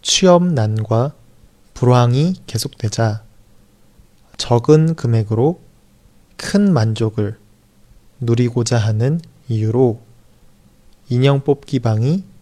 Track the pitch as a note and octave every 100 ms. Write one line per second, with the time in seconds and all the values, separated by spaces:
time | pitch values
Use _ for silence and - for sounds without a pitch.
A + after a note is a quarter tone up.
0 | - - F#3 F3 F3+ D3 G#2+ A2 A2 A2+
1 | C3+ - - - - _ _ - B2 B2
2 | A#2+ B2+ E3 F#3 - A2+ - - A2 -
3 | A2+ G#2+ - - _ - _ _ _ _
4 | _ _ _ - - A#2+ A#2 D#3 D#3+ D#3+
5 | A#2 A2+ G#2 A2 C#3 F3 - _ _ _
6 | _ _ _ - - G3+ G3+ D3+ A2 G#2+
7 | A2+ A2 G#2 A2+ _ _ _ _ _ -
8 | _ _ A#2 A#2 B2 A#2+ A#2 A#2+ A2 G#2+
9 | B2 E3 - _ - A2 A2 A#2+ B2+ A2+
10 | - - _ _ - _ _ _ - _
11 | - B2 C3+ C#3 C#3 C#3 - C#3 A#2 G#2+
12 | B2 F#3 F#3+ -